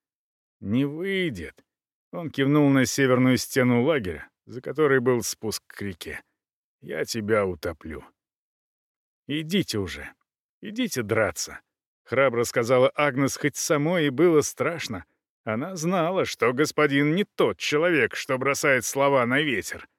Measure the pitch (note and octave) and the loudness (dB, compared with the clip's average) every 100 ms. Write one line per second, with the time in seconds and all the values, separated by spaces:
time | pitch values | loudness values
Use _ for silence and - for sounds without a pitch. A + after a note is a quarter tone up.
0 | _ _ _ _ _ _ G2 A#2+ C#3+ D3+ | _ _ _ _ _ _ -4 -2 -2 -4
1 | G3 F#3+ F3 G2 C#2+ - _ _ _ _ | -4 -4 -4 -6 -10 -16 _ _ _ _
2 | _ F3 D#3+ - C#3 D3 C#3+ C3+ B2 - | _ -12 -6 0 2 4 6 4 2 2
3 | C3+ B2+ B2+ B2+ - C3 B2 A#2+ C3+ D3+ | 4 4 4 2 0 0 2 2 2 0
4 | F#2 D#2 - _ - A#2 - C#3 D3 C3+ | -2 -8 -12 _ -18 -14 -8 0 2 4
5 | A#2+ A#2+ G2+ - A2 - - - G2+ F#2 | 2 0 -2 -6 -8 -8 -10 -12 -12 -10
6 | - D#2+ - _ _ _ _ _ C3+ - | -14 -14 -18 _ _ _ _ _ -10 -6
7 | C#3 A#2 G#2 A2 G2 E2+ E2+ D#2+ D#2+ D2 | -6 -4 0 2 2 -2 -8 -8 -12 -14
8 | - _ _ _ _ _ _ _ _ _ | -16 _ _ _ _ _ _ _ _ _
9 | _ _ - D3 D#3 G3 - G#2+ F2+ - | _ _ -8 -8 -2 -2 0 -2 -6 -8
10 | - - _ _ _ _ G#3 A3 A#3+ C3 | -14 -18 _ _ _ _ -12 -6 -6 -4
11 | G#2 A2 G2 - - - _ _ _ _ | -2 0 0 -2 -10 -12 _ _ _ _
12 | - B2 C3+ A#2 A#2+ C3 A2+ B2+ C3 - | -6 0 2 2 -2 0 2 4 4 2
13 | D3 C3 C3+ - D3 - - D3+ D3+ F3+ | 0 0 -2 -2 -4 -4 -2 0 0 0
14 | D3 B2+ F3 D#3 - - C3 E3 - F#2+ | 0 2 4 4 2 -2 -4 -4 -8 -10
15 | - _ _ _ A#2 A2 E3 F#3 E3 F#3 | -14 _ _ _ -6 -6 -6 -6 -2 0
16 | D#3+ F#3 B2+ - A#2 B2+ D3+ - D3+ C#3 | 0 0 -2 0 0 2 0 2 2 4
17 | D3 E3+ G#3 - C#3+ - - D3 F3 D#3 | 2 0 -2 0 0 0 -2 0 2 2
18 | A2+ - - C3 C3 C3+ D3+ C3 - C#3 | 2 0 -4 -2 0 0 2 2 0 0
19 | C#3 C3+ A#2+ C3 D#3 G#2+ - - - | 2 4 2 0 0 -2 -6 -10 -16